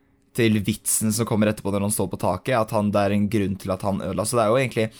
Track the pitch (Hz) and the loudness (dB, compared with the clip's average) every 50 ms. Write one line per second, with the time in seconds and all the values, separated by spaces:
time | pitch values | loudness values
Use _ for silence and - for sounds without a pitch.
0 | _ _ _ _ _ _ - - 117 113 107 107 98 113 104 - - - - - | _ _ _ _ _ _ -2 2 2 4 4 2 2 0 -2 -2 -2 -4 -2 0
1 | 110 110 107 113 117 - 120 101 107 104 107 - - 101 98 101 101 101 104 - | 0 0 0 0 0 0 2 2 2 2 2 0 -2 -2 -2 0 0 0 0 -2
2 | 101 87 104 101 - 98 90 90 - - 131 117 113 - 117 107 104 104 101 104 | -2 -4 -4 -2 -2 -2 -2 -2 -2 -2 0 0 0 0 0 0 0 2 2 2
3 | 101 98 101 104 104 101 101 107 101 92 98 92 - 95 95 95 - 101 95 - | 2 2 2 2 2 2 2 0 0 0 -2 -4 -4 -4 -4 -2 -2 -2 -2 -2
4 | - 87 95 85 104 107 - 120 110 104 113 131 135 120 - 120 110 110 - - | -4 -4 -4 -4 -2 0 0 2 2 2 2 2 0 0 0 -2 -2 -2 -4 -10